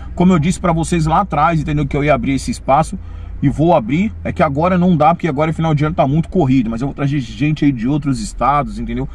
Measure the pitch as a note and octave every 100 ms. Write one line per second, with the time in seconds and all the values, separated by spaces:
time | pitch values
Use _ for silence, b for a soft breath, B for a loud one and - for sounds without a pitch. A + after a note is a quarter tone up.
0 | B - F3+ F3 D#3+ - F3+ E3 D#3 F3
1 | D#3 E3 G3 D3 D#3+ D#3+ C#3+ D3 C#3 D3
2 | D3 C3+ C3 C3+ - A2 - C#3+ D#3+ G3
3 | B B B B C#3+ B2+ E3 E3 G#2+ D3+
4 | G#3+ - - - - C#3 F3 F#3 F3+ D#3+
5 | D3+ E3+ E3+ C#3 D#3+ D#3+ D#3+ D3+ D3+ -
6 | C3+ D3+ - F#3+ C#3 C3 A2 A2+ C#3 -
7 | C#3 D3 A2+ G#2+ D3+ D3+ D3 B2 A#2+ D3
8 | C#3+ B2 G2+ - B2 D3 A#2 G#2 A2+ A#2+
9 | C#3+